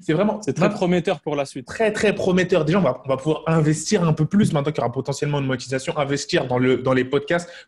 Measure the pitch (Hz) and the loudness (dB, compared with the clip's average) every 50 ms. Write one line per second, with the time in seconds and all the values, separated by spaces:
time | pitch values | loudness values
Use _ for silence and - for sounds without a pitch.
0 | - - 156 160 202 214 208 - - - - 151 180 208 202 - 190 175 180 175 | -2 -2 0 2 2 0 0 -2 -4 -4 0 2 2 2 2 2 0 2 2 2
1 | 165 196 180 151 - 160 147 147 139 - - 139 120 - - - 226 214 214 214 | 2 0 -2 -2 -4 -6 -4 -4 -4 -4 -6 -14 -12 -10 -4 0 0 0 0 2
2 | - 208 196 - - 196 180 185 180 175 185 175 156 147 170 202 175 127 123 - | 0 0 0 2 0 2 2 2 2 2 2 2 2 2 2 2 2 2 0 -2
3 | - 131 131 127 - 156 156 147 - 165 160 165 151 151 156 156 - - 214 196 | -4 -4 -4 -2 0 -2 -2 -2 0 0 2 2 4 2 0 0 -2 -2 0 2
4 | 175 160 151 - 156 151 - 202 220 - 160 147 139 151 151 - - 120 120 135 | 2 2 2 2 0 2 4 2 2 4 2 0 0 0 -2 -2 -2 -2 -2 -4
5 | 127 - 139 - 147 147 147 143 139 131 131 127 - 123 135 131 - - - 151 | -4 -4 -4 -4 -2 -2 -2 -2 -2 -2 -4 -4 -4 -6 -6 -6 -4 -4 -2 -2
6 | 143 135 143 139 - - 170 165 135 127 123 123 127 127 131 120 - 131 131 127 | -2 -2 -2 -4 -4 -2 -2 -2 0 0 0 2 2 2 2 2 2 2 2 2
7 | 127 127 143 143 143 - 170 170 175 - - - - | 2 0 0 -2 0 0 -2 -2 -2 -6 -16 -20 -14